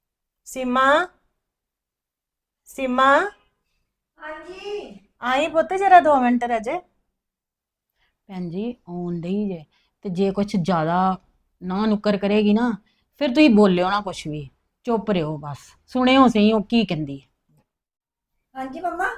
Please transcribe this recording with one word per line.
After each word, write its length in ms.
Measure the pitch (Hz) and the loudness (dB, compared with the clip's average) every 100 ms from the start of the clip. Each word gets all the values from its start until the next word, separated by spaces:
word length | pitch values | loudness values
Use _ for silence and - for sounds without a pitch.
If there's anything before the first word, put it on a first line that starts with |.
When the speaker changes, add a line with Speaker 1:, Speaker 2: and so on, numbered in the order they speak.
| _ _ _ _ | _ _ _ _
Speaker 1:
ਸੀਮਾ, 640 | - 262 254 247 262 294 359 _ _ _ _ _ _ _ _ _ _ _ _ _ _ _ | -18 -10 -4 2 4 4 0 _ _ _ _ _ _ _ _ _ _ _ _ _ _ _
ਸੀਮਾ। 680 | _ - 262 247 269 277 392 - _ _ _ _ _ _ _ _ | _ -10 -6 0 4 4 0 -8 _ _ _ _ _ _ _ _
Speaker 2:
ਹਾਂਜੀ। 760 | 311 311 339 381 403 415 285 202 _ - | -16 -16 -16 -16 -10 -10 -12 -18 _ -10
Speaker 1:
ਆਈ 260 | 240 262 320 | -4 -2 0
ਪੁੱਤ 260 | 320 320 | -2 -2
ਜਰਾ 260 | 381 392 359 | 0 6 6
ਦੋ 160 | 311 285 | 6 2
ਮਿੰਟ 280 | 247 247 | 2 0
ਰਜੇ। 340 | 240 233 214 339 - _ _ _ _ _ _ _ _ _ _ _ _ _ - | -2 -4 -6 -8 -10 _ _ _ _ _ _ _ _ _ _ _ _ _ -16
Speaker 3:
ਭੈਣ 220 | 185 180 | -10 -8
ਜੀ, 280 | 170 226 240 - | -8 -8 -10 -12
ਆਉਣ 320 | 175 175 175 | -8 -6 -6
ਡਈ 280 | 165 202 208 | -4 -4 -4
ਜੇ, 160 | 170 151 _ _ _ | -8 -14 _ _ _
ਤੇ 60 | 208 | -8
ਜੇ 220 | 170 196 | -2 0
ਕੁਛ 260 | 190 202 196 | 0 -2 -2
ਜ਼ਿਆਦਾ 600 | 165 175 156 175 190 185 _ _ _ _ | 0 0 0 0 0 -2 _ _ _ _
ਨਾ 240 | 180 185 220 | -8 -2 0
ਨੁੱਕਰ 300 | 208 208 202 | 0 0 0
ਕਰੇਗੀ 360 | 202 214 208 | 0 2 4
ਨਾ, 200 | 208 247 214 _ _ _ - | 2 2 -4 _ _ _ -6
ਫਿਰ 100 | 294 | -2
ਤੁਸੀਂ 220 | 247 302 | 4 6
ਬੋਲਿਓ 400 | 208 208 175 185 | 6 4 4 0
ਨਾ 100 | 202 | -2
ਕੁਛ 260 | 190 170 160 | -6 -10 -10
ਵੀ, 240 | 151 139 _ _ _ | -10 -12 _ _ _
ਚੁੱਪ 260 | - 226 208 | -4 -4 -2
ਰਹੋ 280 | 185 151 151 | -2 -2 -6
ਬਸ, 200 | 147 139 - _ _ | -12 -16 -18 _ _
ਸੁਣਿਓ 420 | 254 247 262 254 | -2 2 6 4
ਸਹੀ 240 | 214 208 | 4 2
ਉਹ 100 | 220 | 2
ਕੀ 220 | - 233 | 0 -2
ਕਹਿੰਦੀ 360 | 202 156 147 139 | -2 -4 -8 -12
ਹੈ। 60 | _ _ _ _ _ _ _ _ _ _ _ _ _ 262 | _ _ _ _ _ _ _ _ _ _ _ _ _ -14
Speaker 2:
ਹਾਂਜੀ 240 | 262 262 | -12 -8
ਮੰਮਾ, 260 | 359 339 392 | -8 -4 -6